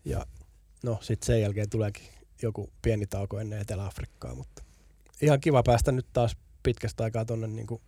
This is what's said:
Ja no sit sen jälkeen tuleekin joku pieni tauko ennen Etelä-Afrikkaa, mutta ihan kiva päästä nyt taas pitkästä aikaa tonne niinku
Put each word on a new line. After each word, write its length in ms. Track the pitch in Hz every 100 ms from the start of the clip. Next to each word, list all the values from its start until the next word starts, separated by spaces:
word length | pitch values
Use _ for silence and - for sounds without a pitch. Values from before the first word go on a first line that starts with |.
| 139
Ja 200 | 117 - - - _ _ _
no 140 | 120 110
sit 220 | - 110
sen 180 | - 113
jälkeen 280 | 104 101 104
tuleekin 360 | 113 104 - - - - -
joku 280 | 113 104 101 -
pieni 260 | 117 107 101
tauko 320 | 98 98 107
ennen 200 | 110 107
Etelä-Afrikkaa, 760 | 104 95 98 - - - - 131
mutta 280 | - - - _ _ _ _ -
ihan 200 | 147 139
kiva 220 | 160 135
päästä 280 | 117 117 -
nyt 140 | 127 -
taas 240 | 123 117 - - -
pitkästä 400 | 127 120 110 -
aikaa 220 | 110 113 113
tonne 220 | 113 110
niinku 340 | 110 110 113